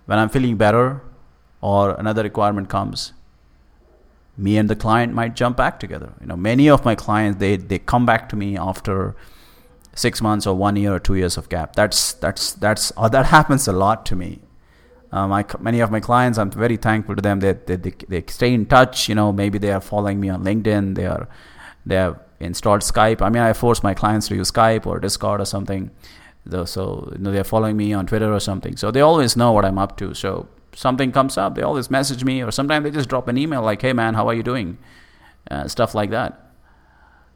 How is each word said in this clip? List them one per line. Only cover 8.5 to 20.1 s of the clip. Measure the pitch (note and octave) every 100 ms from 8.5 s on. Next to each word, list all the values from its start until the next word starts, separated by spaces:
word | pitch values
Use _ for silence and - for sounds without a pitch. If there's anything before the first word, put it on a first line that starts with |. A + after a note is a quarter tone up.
| G2
after | F#2 F#2 - F#2+ F#2+ G2 - - - - - - -
six | - A#2+ -
months | A2+ G#2+ G2+
or | F#2
one | G2+ G2+
year | G2+
or | F#2
two | - G2
years | F2+ F2+
of | -
gap. | E2+ D2+ -
That's, | G#2+ - -
that's, | - - - -
that's, | - G#2 G#2+ - -
uh, | A2
that | C3+ -
happens | D#3+ D3+ C3+ -
a |
lot | F#2 G2 A2 -
to | F#2+
me. | E2+ E2+ - - _ _ _ - -
Uh, | - G2
my | G2
c-, | - -
many | A2 A#2+
of | A2+
my | G#2+
clients, | G2 B2 B2 A2
I'm | G2+
very | G2+ A#2 A2
thankful | A#2 A2 G2+ G2
to |
them. | G2+ G2+
They, | G2
they, | F#2 - F2+
they, | F#2 - -
they | F2+ -
stay | - B2
in | B2 G2+
touch. | C3+ B2+ - -
You | G#2+
know, | G#2
maybe | G2 G2+ G#2
they | G#2
are | G2
following | - G#2 G#2